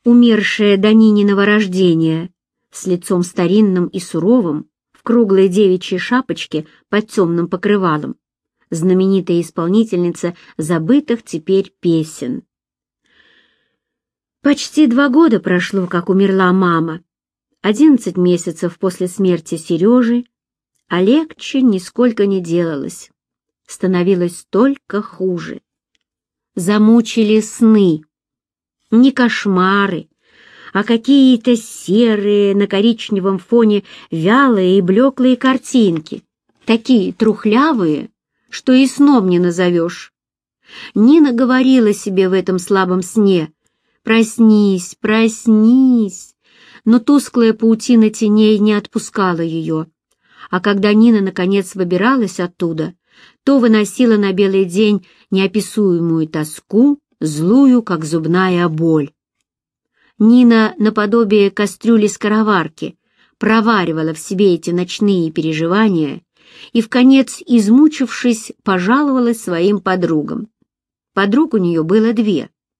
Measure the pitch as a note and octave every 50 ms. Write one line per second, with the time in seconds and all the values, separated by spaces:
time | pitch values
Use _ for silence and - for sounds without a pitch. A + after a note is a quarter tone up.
0 | - A#3+ A#3+ A#3+ A#3+ A#3 A3 G#3+ G#3 - - - G#3 G#3 G3+ G3 G3 G#3+ A3 A3
1 | A3 A3 G#3 G#3 G3+ G3+ G3 G3 G3+ G#3 G#3 G#3+ G#3+ F#3 F3+ F#3 F#3 F3 E3 D#3+
2 | D#3+ D#3+ D#3+ E3 F3 F3+ _ _ _ _ _ _ _ _ - - - F#3 F3+ F3
3 | - - G3 F3 F3 F3 - G#3+ F3+ E3+ F#3+ G#3+ G#3+ G3 F#3 F3+ F3 - - F#3
4 | - - - D#3+ E3 G3+ B3 B3+ F#3+ E3 D3 D3+ D3+ _ _ _ _ _ _ _
5 | - - A3+ B3 A3+ F#3+ G3 F#3+ F#3+ F#3+ F3+ G#3+ G#3 F#3+ F#3 F3+ - - F#3+ F3+
6 | - - B3 B3+ C4 - E3+ - - - - D3+ D3+ _ _ _ _ - G3+ G#3+
7 | A3 - - A3 F3+ E3 E3+ E3+ F3 F3 F3+ F3+ G3 G3+ G#3 G3+ F#3+ E3+ D#3 D3+
8 | D3 C3+ - _ _ _ _ _ _ _ _ _ _ - E3+ D#3+ E3 F#3 F#3 F#3
9 | F#3+ F#3+ G3 F#3+ F3 F3 E3+ E3+ E3+ E3+ - - E3 F3 G3 A3+ A3 A3 F#3+ F3
10 | F3 F3 E3+ - - F3 F3 _ - - - - D#3+ D#3 F3 D#3+ D#3+ E3 C4 D4
11 | D4 - A#3 A3+ - - - E3 D#3+ - F#3+ F#3+ F#3+ - _ _ - F3 E3 D#3+
12 | D#3 D#3 - - C3 B2 B2 - - _ _ _ _ _ _ _ _ _ _ _
13 | _ _ _ _ _ _ _ _ _ _ _ _ _ _ _ _ _ _ _ _
14 | _ _ _ _ _ _ _ _ - C#4+ C#4+ - - - - D4 D#4 A#3 A#3 C4
15 | C#4+ C#4 B3 D4+ E4+ D4+ A#3 F3+ - F#3 F3+ F3 - - - G3 F3+ F3+ - F3
16 | F3 - F3+ F#3+ G3 G3 F#3+ F#3+ F#3 F3+ F#3 F#3+ F#3 F3 E3 D#3+ E3 E3 D#3 E3+
17 | _ _ _ _ _ _ _ _ _ _ _ _ - G3+ G#3 A#3 D4+ D#4 C#4 A#3+
18 | - F#3 E3 F#3 F3+ F3+ F3 E3+ - F3+ D#3+ - F3+ E3+ E3+ - - F#3 F3+ -
19 | F#3 F3+ - - G3 F#3 F3 D#3+ - - F3 D#3+ - - E3 D#3+ F#3 A3 B3 B3+
20 | A#3+ A3+ A#3+ A#3+ B3 _ _ _ _ _ _ _ _ _ _ _ _ - - F3
21 | F#3+ G#3 C4 D#4 D#4+ D#4 - - - - - C4+ B3+ A#3+ G3 F#3 F3+ - - -
22 | B3 B3 A3+ A3 G3+ G3+ G3 F#3 F3 E3 E3 F3 E3+ E3 D3+ C#3 - - - -
23 | - _ _ _ _ _ _ _ _ _ _ _ _ - - - - F#3 F#3 F3
24 | F3 F#3+ G3 F3 F3 F3 F3 - - _ - F#3+ B3 C#4 C#4 - _ - - G#3
25 | G#3 - - - F#3+ F#3+ F3+ E3 D#3+ E3 - - _ _ _ _ _ _ _ _
26 | _ _ _ _ _ _ _ _ _ _ - F#3+ E3 F#3+ G#3 G#3 G#3+ A3 A3+ A#3+
27 | A3+ - - A#3 A3 G#3 A3 A3 G#3+ - - - A#3 A3 A3 G#3 G3 F3 D#3 D#3
28 | - _ _ _ _ _ _ _ _ _ _ _ _ _ _ _ _ - A3 A#3
29 | B3+ C4+ C4 - A#3+ A3+ - - - G3+ F#3+ F3+ F#3 F#3+ G3 G3+ G3 G3 F3 D#3
30 | - _ _ _ _ _ _ _ _ _ - - - - - G3 G#3 - A#3 A3+
31 | A3+ C4 C#4 C#4 C4 C4 B3+ A3+ - B3 A#3+ A3+ - - - - - - F#3+ A3
32 | A#3+ A3+ G#3+ G#3 G3+ G#3 G#3 G3+ G3+ G3 G3 G3+ G3+ G3 G3+ G3 G#3 A#3 A3 -
33 | - - G#3 G3 F3+ G3 G3 F3+ - - A#3 A#3+ A3+ G#3+ G#3 G3+ - - - -
34 | - - - E3 D#3 F#3+ A3+ C4+ C#4+ C4 A3+ G3 F#3 F3+ F#3+ G3 F3+ F3 F#3+ A3+
35 | C4 C#4 C4+ - B3 C4 B3 B3 - C4 C4 C4 - - - B3 A3 F#3 E3 D#3+
36 | D#3 - - - _ _ _ _ _ _ _ _ - - A3+ A3+ A3+ - B3+ A3
37 | F3+ F#3 F#3 - A3 A3 G#3+ - - G#3+ G#3 B3 C#4+ D#4+ D4 A3 F3+ D#3 D3+ C#3+
38 | - - _ _ _ _ _ _ _ - - - - C4 B3+ C4 C4+ B3+ - -
39 | C#4+ D4 C#4 A#3+ F#3+ F#3 F3+ F3 F3+ F3 E3 F3+ F3+ F3+ F3 E3+ E3 F3 - -
40 | - - _ _ _ _ _ _ _ _ _ _ _ _ - - - - - G3+
41 | G#3+ B3+ D#4 E4 D4+ C4+ A#3+ A#3 C4 A#3+ B3+ B3+ C4 C4 C4 B3+ A3 G#3 G#3 -
42 | - G#3+ F#3 F#3+ F#3+ F#3 F#3 F#3 F3+ G3 F#3 F3+ - - G3+ F#3+ F#3+ F3+ F#3 F#3
43 | F3+ - - A3 G3+ G3 F#3+ E3+ D#3 D#3 _ _ _ _ _ _ _ _ _ _
44 | - A3 A3+ A3+ A3 A3 - - A3+ A3 G#3+ G#3 G#3 G3+ F#3+ F3+ F3+ - - _
45 | - G#3+ G#3+ A3+ A3+ A3 A3 - - A#3 A3 G#3+ G#3+ A3+ B3 C4 C4 B3+ B3 A#3
46 | G#3+ F#3+ - - - _ _ _ _ _ _ _ _ _ - - - G#3+ A#3 A#3+
47 | A#3 - C#4+ C#4 - - - B3 A#3 A3+ A3 A3 A3+ A3+ A3+ A3 - - A#3+ A3+
48 | A3 G#3+ G#3+ - A3 G#3 G#3 G#3+ G#3+ G#3+ A3 G3 G#3 G#3+ G#3 G#3 G#3+ - - A3
49 | - - - A3 G3 F#3 F3 D#3+ E3 E3 D#3+ E3 D#3+ D#3+ D#3+ D#3 E3 _ _ _
50 | _ _ _ _ _ _ _ - - - - F#3 F3+ G#3 G3+ G3 G3 G#3 G#3 G#3+
51 | A3+ A#3+ A3 G#3 G3 F#3+ F#3 - F3+ F#3 G3 G3+ F#3+ - - F#3+ F#3 F3 F3+ F3
52 | G3+ B3 C#4 C4 A3 F3+ - - F3 F3 _ - F3+ E3 E3 D#3 D#3 F3 - _
53 | _ _ _ _ _ _ _ _ - C4+ C#4 C4+ A#3 A#3 A3 G#3+ G#3 G3+ - -
54 | B3+ A3+ A3 G#3 G3+ G3 F#3+ F#3 G3+ F#3+ F#3+ F#3+ G3 F3 E3+ G3+ A3 G#3 G#3 F#3+
55 | _ _ _ _ _ - F#3+ F#3+ F#3+ F#3 F#3+ G#3+ F#3 - - A3 G#3 F#3+ F3 E3
56 | E3+ E3 E3 D#3+ D#3 D#3 - D#3 D3+ D#3 - - _ - G3 A3 C4 C#4+ C#4+ -
57 | _ _ _ - D#3 D#3 D3 D3+ E3 F3+ A#3 C4+ C#4 C4 B3 A#3+ A3+ - F3+ D#3
58 | D#3+ D3+ E3 E3 D#3+ D#3+ E3+ F#3 F#3 F#3 F3+ F3 F3 E3+ D#3 D#3 E3 E3 D#3+ D#3
59 | C#3+ C#3 _ _ _ _ _ _ _ _ _ _ _ _ _ _ _ _ _ _
60 | _ _ _ - G#3 A3+ A#3+ B3+ B3 A#3 A#3 A3+ A3 G#3+ - - G#3 A3 A3 A3
61 | G#3 G3+ A3+ A#3 A3+ G3 G#3+ G#3 G3+ G3 - - G#3 F#3+ - _ - A3+ A#3 G#3+
62 | G#3 G3+ - - - G#3 G#3+ A3 A3 G#3+ G3+ F3 D#3 D#3+ _ - D#3+ D#3 - _
63 | _ _ _ _ _ _ _ - A3+ A3+ A3 A3+ G#3 A#3 A3+ G3 E3+ E3 D#3 D#3+
64 | D#3+ D#3+ D#3 D#3 - - G3+ F3+ G#3 F#3+ F3 D#3+ - F3 E3+ F3+ F3+ F3+ - -
65 | G#3 G3+ G3 F3+ E3 D#3+ D#3 E3+ D#3+ D#3+ D#3 D#3 E3 E3 F#3 G#3+ A3 G#3+ F#3 D#3+
66 | D3+ C#3 - - _ _ _ _ _ _ _ - - - - A3+ A3 - - B3
67 | B3+ C4+ C4+ C4+ C4 - - - - - A#3+ A3+ G3+ G3+ A#3 C4+ D#4 D4+ D4+ -
68 | C4 - - - - A#3+ A3+ A3+ - - - _ - G#3 F#3+ F3+ F3+ G3+ B3 C#4+
69 | D4+ C#4+ C4 B3+ A#3+ A#3 A#3 A3+ - - F3 E3 F3+ G#3 G#3 F#3+ - F#3+ F#3 F#3
70 | F3 D#3+ D#3+ D3+ - - - - G#3+ - _ _ _ _ _ _ _ _ _ _
71 | _ _ - G3 G3 G3+ G#3 C#4+ D#4+ D#4+ - G#3+ F3+ F3 E3 D#3+ D#3 D#3+ G3 A3
72 | A3 A3+ A3 A#3 G#3+ G#3+ F3+ C3 A#2 - _ _ _ _ _